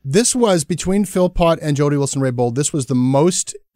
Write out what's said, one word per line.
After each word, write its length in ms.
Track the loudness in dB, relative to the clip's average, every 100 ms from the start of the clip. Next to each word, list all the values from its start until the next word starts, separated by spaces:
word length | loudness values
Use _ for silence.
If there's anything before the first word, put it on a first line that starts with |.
this 300 | -2 0 2
was, 300 | 2 2 2
between 420 | 0 -4 -2 0 0
Philpott 540 | 0 0 2 2 2
and 140 | 0 0
Jody 200 | 0 0
Wilson-Raybould, 600 | -2 -2 -2 0 -2 -2
this 180 | -2
was 120 | -4 -2
the 80 |
most 640 | 0 2 2 2 0 -6 -12 _